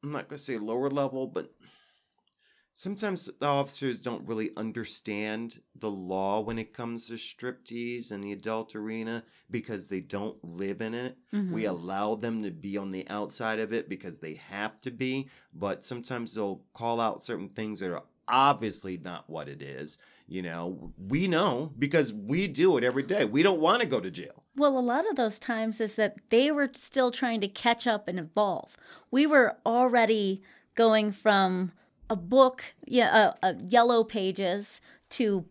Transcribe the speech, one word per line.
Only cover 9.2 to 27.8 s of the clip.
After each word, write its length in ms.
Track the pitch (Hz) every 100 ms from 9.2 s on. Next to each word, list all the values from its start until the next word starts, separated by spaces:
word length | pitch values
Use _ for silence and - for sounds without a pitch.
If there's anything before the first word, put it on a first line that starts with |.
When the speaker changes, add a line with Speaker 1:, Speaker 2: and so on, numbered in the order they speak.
| 110 _ _
Speaker 1:
because 380 | 120 110 107 90
they 120 | 95
don't 420 | 80 101 107 -
live 360 | 85 85 98 95
in 140 | 110
it. 220 | 117 123 127 _
Speaker 2:
Mm-hmm. 180 | 208 190
Speaker 1:
We 120 | 165 107
allow 480 | 90 87 95 104
them 280 | 110 117 113
to 80 | 104
be 260 | 82 101 101
on 140 | 98
the 180 | 92 -
outside 500 | 104 104 - 113 110
of 140 | 110
it 160 | 113 -
because 300 | 90 92 78
they 160 | 80
have 440 | 76 - 98 107 -
to 100 | 131
be, 380 | 120 131 135 135 - _
but 320 | 78 98 95
sometimes 500 | - 123 120 127 113
they'll 280 | 107 101 98 _
call 280 | - 117 117
out 220 | 113 -
certain 260 | - 113 98
things 320 | - 107 101
that 100 | 95
are 100 | 82 - _ -
obviously 680 | 123 139 143 113 90 95 90
not 320 | 80 85 -
what 200 | 80 71
it 120 | 69
is. 380 | 69 67 78 - _ _ _
You 120 | 92
know, 520 | 90 82 87 92 82 -
we 320 | 95 139 185
know 440 | 165 180 120 156 135
because 360 | 139 160 131
we 340 | 107 101 156 196
do 300 | 135 185 147
it 60 |
every 180 | 123 127
day. 240 | 139 202 113
We 160 | 123
don't 180 | 185 180
wanna 240 | 160 226 214
go 140 | 131
to 100 | 92
jail. 340 | 87 87 - _ -
Speaker 2:
Well, 220 | 285 269
a 20 |
lot 280 | 247 254 392
of 60 | 285
those 220 | 226 214
times 420 | - 226 220 214
is 160 | 220 214
that 200 | 208 208 _
they 200 | 226 277
were 200 | 294 277
still 380 | - - 269 254
trying 300 | 247 247 226
to 60 | 202
catch 380 | - 240 233